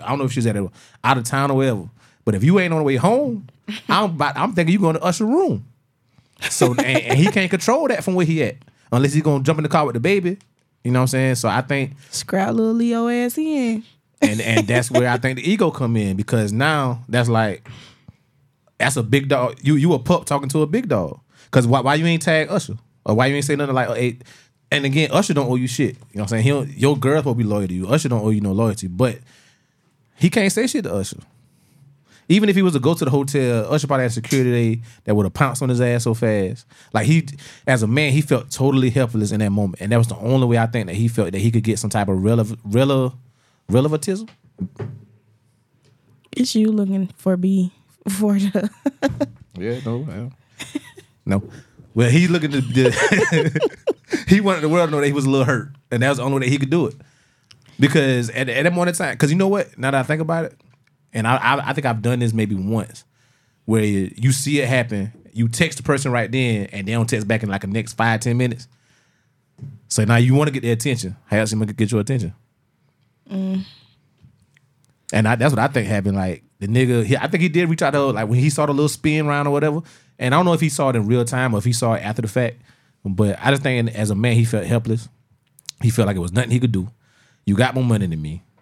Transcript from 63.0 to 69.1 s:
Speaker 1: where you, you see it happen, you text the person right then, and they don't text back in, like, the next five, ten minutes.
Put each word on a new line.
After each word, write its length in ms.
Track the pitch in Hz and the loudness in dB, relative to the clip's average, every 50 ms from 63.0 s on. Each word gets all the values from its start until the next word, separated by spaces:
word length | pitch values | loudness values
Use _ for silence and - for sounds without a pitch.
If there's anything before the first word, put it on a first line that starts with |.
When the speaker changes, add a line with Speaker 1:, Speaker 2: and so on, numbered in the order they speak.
| - _ _ _ _ _ _ _ _ _ _ _ _ | -20 _ _ _ _ _ _ _ _ _ _ _ _
Speaker 1:
where 180 | 110 113 110 107 | 0 2 2 2
you, 280 | 104 101 98 92 - - | 2 2 0 -2 -4 -4
you 160 | - 117 135 | -2 0 0
see 280 | 131 - - 147 143 143 | 0 0 0 -2 0 0
it 80 | 131 120 | 0 2
happen, 440 | 131 127 117 117 107 101 98 113 - - - - | 2 0 0 0 -2 -6 -6 -6 -10 -14 -20 -10
you 160 | - 113 117 113 | -4 -2 -2 0
text 300 | 113 - 170 147 - - | 0 0 -2 -2 -2 -4
the 40 | - | -2
person 280 | 151 143 135 139 135 | -2 -2 0 0 -2
right 180 | 123 120 110 104 | -2 -2 -2 -2
then, 360 | 127 131 127 120 110 101 98 - | -2 0 0 0 0 -2 -4 -6
and 140 | - 101 95 | -8 -8 -6
they 60 | 104 | -2
don't 160 | 117 117 110 113 | 0 0 0 0
text 180 | 123 107 104 | 0 -2 0
back 160 | 101 113 110 | 0 -2 -2
in, 60 | 120 104 | -2 -2
like, 140 | 98 98 | -4 -4
the 40 | - | -4
next 280 | 95 104 113 104 - - | -4 -4 -4 -6 -4 -2
five, 260 | - 113 113 113 110 | 0 0 2 0 0
ten 160 | 117 123 117 | 0 -2 0
minutes. 320 | 123 127 123 113 - - - _ _ _ _ _ _ _ _ | 0 0 -2 -4 -6 -14 -20 _ _ _ _ _ _ _ _